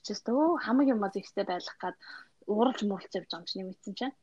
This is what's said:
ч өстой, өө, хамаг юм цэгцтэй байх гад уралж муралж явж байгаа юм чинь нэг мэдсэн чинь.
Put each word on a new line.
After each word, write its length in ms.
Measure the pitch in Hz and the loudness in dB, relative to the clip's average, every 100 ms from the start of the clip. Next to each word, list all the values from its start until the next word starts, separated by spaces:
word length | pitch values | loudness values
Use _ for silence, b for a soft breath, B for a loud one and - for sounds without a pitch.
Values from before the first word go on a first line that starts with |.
ч 40 | - | -8
өстой, 240 | 202 - | -6 0
өө, 240 | 247 320 320 220 | 2 4 2 2
хамаг 200 | 247 277 | 4 6
юм 160 | 226 196 | 4 2
цэгцтэй 400 | 196 - - 190 | -4 -6 -4 -2
байх 240 | 180 - - | -2 -6 -8
гад 160 | 185 - B B B _ - | -8 -8 B B B _ -2
уралж 320 | 208 254 240 | 4 4 2
муралж 300 | 208 185 - | -2 -2 -6
явж 140 | 190 170 | -8 -6
байгаа 80 | 165 | -10
юм 80 | 170 | -8
чинь 140 | 190 | -8
нэг 80 | 185 | -10
мэдсэн 240 | 190 - | -10 -10
чинь. 200 | 196 254 - | -6 -6 -8